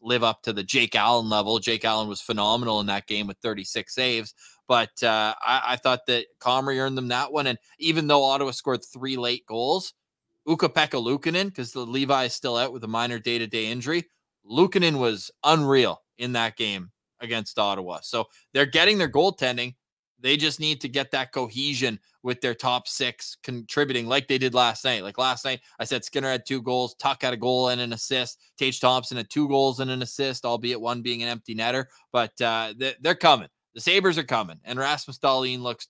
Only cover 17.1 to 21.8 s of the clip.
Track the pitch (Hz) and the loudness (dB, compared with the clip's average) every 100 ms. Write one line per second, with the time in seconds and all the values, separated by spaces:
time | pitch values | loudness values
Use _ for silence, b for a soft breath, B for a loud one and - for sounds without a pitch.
17.1 | _ 120 117 107 - 101 98 90 85 - | _ -6 -6 -6 0 0 0 -6 -10 -6
18.1 | 117 113 b b 131 143 160 180 208 160 | -4 -4 b b 2 4 6 4 4 2
19.1 | 143 185 185 131 123 123 127 _ _ _ | 4 2 2 -2 -2 -6 -10 _ _ _
20.1 | _ 127 147 156 139 156 147 135 131 135 | _ 0 2 2 -2 -4 -4 -4 -4 -2
21.1 | 135 127 - 120 110 143 135 | -4 -4 -4 -6 -4 -4 -2